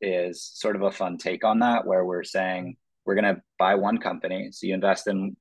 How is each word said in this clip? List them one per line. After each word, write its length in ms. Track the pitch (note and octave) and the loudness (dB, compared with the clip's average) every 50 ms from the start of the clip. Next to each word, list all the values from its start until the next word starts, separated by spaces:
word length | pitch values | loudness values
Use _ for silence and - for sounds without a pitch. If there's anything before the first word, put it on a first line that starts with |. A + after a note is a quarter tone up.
is 400 | G#2 F#2+ F2+ F2+ F2 F2+ E2+ - | -4 0 0 0 0 -2 -4 -8
sort 340 | - - - - - G#2+ G2+ | -12 -14 -8 -4 -2 -2 0
of 60 | F#2+ | 2
a 80 | G2 F#2+ | 0 0
fun 240 | - - F#2+ F2+ F2+ | 0 0 -4 -4 -4
take 260 | E2 - F2+ F2+ - A2+ | -4 -4 -4 -2 2 2
on 160 | A2 A2 A2+ | 2 4 4
that, 260 | B2 A#2+ A#2+ A2+ - | 4 4 4 2 2
where 180 | G2 F#2+ F#2 F2+ | 2 2 2 2
we're 180 | F2+ F2+ F2 | 2 -2 -4
saying, 540 | E2 - - F#2+ F#2+ F#2 F#2 F#2 F2+ F2 F2 - _ _ _ _ _ | -4 -4 -2 -2 0 0 -2 -4 -6 -8 -12 -14 _ _ _ _ _
"We're 80 | G2 G2 | 0 2
gonna 280 | G#2 G#2 G2+ F2+ - - _ _ - | 2 2 2 0 0 -6 _ _ 2
buy 160 | F#2 F#2+ G2+ | 4 4 4
one 220 | G2 G2 G#2 A#2 | 4 2 2 0
company." 560 | - - F#2 F#2 - - F#2 F#2 F#2+ - F#2 | 0 -2 -4 -4 -4 -4 -4 -4 -6 -6 -10
So 140 | - - - | -10 -6 -4
you 80 | F#2+ F#2+ | -4 -2
invest 340 | F#2 G2 G2 F#2+ - - G#2 | 0 2 2 2 2 0 -2
in 260 | G2 F#2+ G2 G2 - - | -2 -2 -2 -4 -8 -10